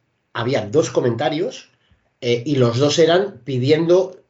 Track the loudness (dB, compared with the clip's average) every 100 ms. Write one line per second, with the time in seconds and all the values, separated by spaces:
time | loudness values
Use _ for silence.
0 | _ _ _ -8 -4 -4 -2 0 0 0
1 | 0 -2 -4 -4 -6 -8 -20 _ _ _
2 | _ _ -4 -2 -2 0 2 2 0 2
3 | 4 4 0 -8 -8 -4 0 0 4 2
4 | 2 -8